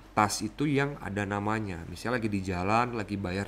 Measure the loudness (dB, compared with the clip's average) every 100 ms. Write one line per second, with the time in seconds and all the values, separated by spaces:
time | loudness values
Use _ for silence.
0 | -4 2 2 2 -4 -2 2 4 2 -2
1 | -4 -2 0 0 0 0 -2 -6 -8 -6
2 | -2 0 0 0 0 0 2 2 2 -2
3 | -4 -4 -2 -2